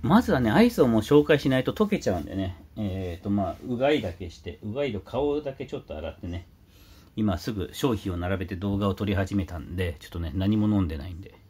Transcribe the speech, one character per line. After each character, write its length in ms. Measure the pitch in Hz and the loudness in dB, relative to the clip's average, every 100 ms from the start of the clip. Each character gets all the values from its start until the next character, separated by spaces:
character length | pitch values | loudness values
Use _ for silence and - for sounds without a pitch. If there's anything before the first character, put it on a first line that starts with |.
ま 220 | 117 196 | 6 4
ず 100 | 247 | 6
は 80 | 156 | 2
ね、 100 | 120 | 4
ア 120 | 123 | 6
イ 80 | 240 | 4
ス 120 | 240 | 6
を 60 | 139 | 4
も 100 | 113 | 4
う 20 | |
紹 220 | 107 147 | 6 6
介 140 | 147 151 | 8 4
し 120 | 143 | 4
な 80 | 131 | 2
い 60 | |
と 80 | 127 | 0
溶 160 | - 202 | 0 0
け 100 | 202 | 0
ち 120 | - | 0
ゃ 60 | 90 | -2
う 40 | |
ん 40 | |
で 100 | 73 | -2
ね。 220 | 92 92 92 - - | -4 -4 -6 -14 -6
え 420 | 104 95 92 85 | -4 -4 -6 -6
ー 20 | |
と、 60 | 104 | -2
ま 220 | 101 92 | 0 0
あ、 60 | - - | -4 -6
う 80 | 123 | 0
が 160 | 135 | 2
い 80 | 151 | 2
だ 140 | 104 | -2
け 160 | 85 87 | -8 -12
し 80 | - | -12
て、 200 | - 85 | -14 -12
う 100 | 104 | -8
が 140 | 113 143 | -4 -4
い 60 | |
の 80 | 107 | -4
顔 400 | - 120 147 147 | -6 -2 0 -2
だ 100 | 147 | -4
け 140 | 135 135 | -10 -10
ち 100 | 135 | -10
ょ 40 | |
っ 20 | |
と 140 | - 76 | -10 -10
洗 140 | 78 | -10
っ 80 | 76 | -10
て 80 | 90 | -10
ね。 220 | 87 - - - - - - - - | -10 -12 -20 -20 -20 -20 -20 -16 -2
今 200 | 107 85 | 0 0
す 160 | - | -4
ぐ 160 | 107 90 | -6 -6
商 220 | - 143 | -2 -2
品 200 | 107 98 | -2 -4
を 20 | 90 | -4
並 220 | 87 95 | -4 -4
べ 80 | 92 | -4
て 100 | 90 | -6
動 220 | 101 98 | -2 0
画 100 | 101 | 0
を 60 | |
撮 100 | 95 | 0
り 100 | 104 | -2
始 200 | 95 95 | 0 0
め 100 | 101 | -2
た 140 | 92 87 | -4 -8
ん 180 | - 87 | -8 -4
で、 200 | 90 76 | -4 -6
ち 60 | - | -12
ょ 20 | |
っ 20 | |
と 100 | 87 | -8
ね、 120 | 82 | -6
何 220 | 69 95 107 | 0 2 2
も 120 | 107 | 4
飲 140 | 104 | 2
ん 60 | 90 | 2
で 80 | 78 | -2
な 100 | 73 | -10
い 60 | |
ん 80 | 85 | -12
で。 140 | 98 - - | -14 -20 -20